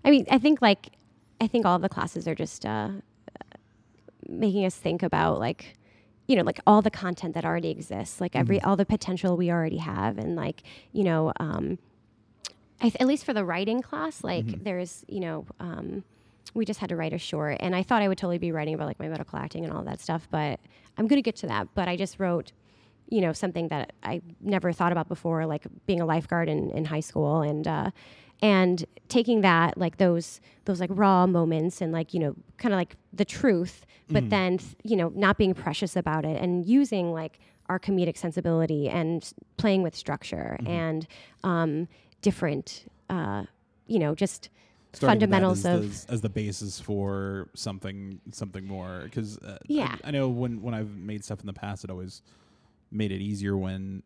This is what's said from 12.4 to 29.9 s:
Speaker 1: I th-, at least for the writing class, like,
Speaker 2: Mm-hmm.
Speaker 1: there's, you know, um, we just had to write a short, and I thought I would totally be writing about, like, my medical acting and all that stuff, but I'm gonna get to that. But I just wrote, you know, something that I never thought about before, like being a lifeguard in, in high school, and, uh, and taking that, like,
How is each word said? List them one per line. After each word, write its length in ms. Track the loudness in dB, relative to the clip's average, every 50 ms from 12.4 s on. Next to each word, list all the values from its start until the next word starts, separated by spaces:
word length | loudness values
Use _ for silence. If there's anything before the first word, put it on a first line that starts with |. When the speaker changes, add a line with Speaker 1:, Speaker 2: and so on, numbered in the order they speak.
| -18 -18 -18 _ _ _ _ _
Speaker 1:
I 100 | 0 0
th-, 60 | 2 4
at 60 | 2
least 180 | 4 2 2 0
for 80 | -2
the 120 | -2 0 0
writing 360 | 0 -2 -2 -2 -2 -2 -2
class, 420 | -4 -6 -6 -6 -6 -6 -8 -8
like, 220 | -6 -4 -2 -2 -2
Speaker 2:
Mm-hmm. 160 | -4 -6 -6 -6
Speaker 1:
there's, 400 | -4 -4 -4 -6 -8 -10 -18 -16 -10
you 120 | -8 -6
know, 260 | -6 -6 -6 -8 -10 -14 -14 _
um, 460 | -10 -10 -8 -8 -8 -8 -8 -10 -12 _ _ _ _ _ _ _ _ -8 _
we 100 | -4 -2
just 160 | -2 -4 -6
had 80 | -4 -6
to 60 | -4
write 160 | -4 -4 -4
a 60 | -4 -6
short, 380 | -6 -6 -4 -4 -2 -2 -4 -4
and 140 | -4 -2 -2
I 80 | -2
thought 200 | 0 0 2 2
I 60 | 2 2
would 100 | 0 0
totally 200 | -2 -4 -2 -2
be 140 | -2 -2
writing 220 | -2 -2 -2 -4 -4
about, 120 | -4 -4
like, 120 | -6 -6 -8
my 100 | -8 -8
medical 300 | -6 -8 -8 -8 -8 -8
acting 260 | -8 -8 -8 -8 -8
and 80 | -6
all 100 | -8 -8 -8
that 160 | -8 -10 -8
stuff, 280 | -6 -4 -4 -4 -4 -4
but 300 | -4 -2 -2 -2 -4 -8 _ -20 _ _ _ _ _ -4
I'm 80 | 2
gonna 160 | 4 4 4
get 140 | 4 0 -4
to 100 | -4 -6
that. 220 | -2 -2 -2 -2 -2 _
But 140 | -2 -2 -2
I 80 | 0
just 220 | -2 -4 -4 -2 -2
wrote, 340 | 0 0 0 0 -2 -6 _ _ _ _ _ _ _ _ _ _ _ -2
you 120 | 2 2
know, 100 | 2 2
something 360 | 0 -2 -4 -4 -2 -4 -4 -2
that 240 | -2 -4 -4 -6 -12 _
I 180 | -6 -6 -6 -6 -8 -12 -20 _
never 320 | -2 0 0 2 2 0
thought 200 | 0 2 2 2
about 160 | 2 0 -2 -2
before, 380 | -6 -4 -2 -2 0 0 0
like 200 | -2 -4 -4 -6 -10 -18 -8 _
being 140 | -2 0 0
a 40 | 2
lifeguard 420 | 2 2 0 0 0 0 0 0 0
in, 220 | 0 0 -2 -2
in 120 | -2 -4 -4
high 140 | -2 -2 -4
school, 400 | -4 -4 -2 0 0 2 2 2
and, 260 | 2 0 -2 -2 -2
uh, 240 | -2 -2 -2 -2 -4 -6 -8 -20 -20 -20 -20 -20 -20 _ _
and 420 | 4 4 6 6 6 4 4 0 -2 _ _ -20 _ _
taking 320 | 0 2 4 4 4 6
that, 380 | 6 6 6 6 4 4 2 0
like, 180 | -2 -2